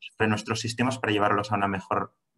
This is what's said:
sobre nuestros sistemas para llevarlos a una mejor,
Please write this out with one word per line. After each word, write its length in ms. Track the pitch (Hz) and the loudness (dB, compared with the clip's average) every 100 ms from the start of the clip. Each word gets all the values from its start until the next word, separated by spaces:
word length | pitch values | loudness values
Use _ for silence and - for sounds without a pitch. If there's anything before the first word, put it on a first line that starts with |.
sobre 280 | - - 110 | -14 -2 0
nuestros 300 | 107 - 113 | 0 -2 -4
sistemas 400 | 113 - 123 - | -2 -2 -2 0
para 140 | 110 | 0
llevarlos 400 | 104 104 101 104 | 2 4 2 0
a 20 | |
una 140 | 104 101 | 0 0
mejor, 480 | 95 - 98 98 _ _ | -2 -2 -4 -4 _ _